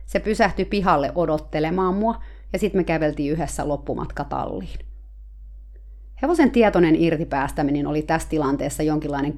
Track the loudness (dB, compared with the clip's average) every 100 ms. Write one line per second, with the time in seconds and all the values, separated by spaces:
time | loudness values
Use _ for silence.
0 | -4 -2 0 2 2 2 0 2 4 4
1 | 2 0 0 0 -2 -2 0 0 0 2
2 | 0 -2 -8 -14 -8 -2 0 0 2 2
3 | 2 0 -2 0 -2 -4 -2 -4 -4 -6
4 | -6 -6 -6 -4 -4 -6 -8 -10 -10 -14
5 | -16 -18 -18 -18 -18 -18 -18 -18 -18 -18
6 | -18 -4 0 4 6 8 6 6 6 6
7 | 4 2 0 -2 -2 0 0 0 0 -2
8 | 0 -2 0 0 0 0 -2 -2 0 0
9 | -2 -4 -4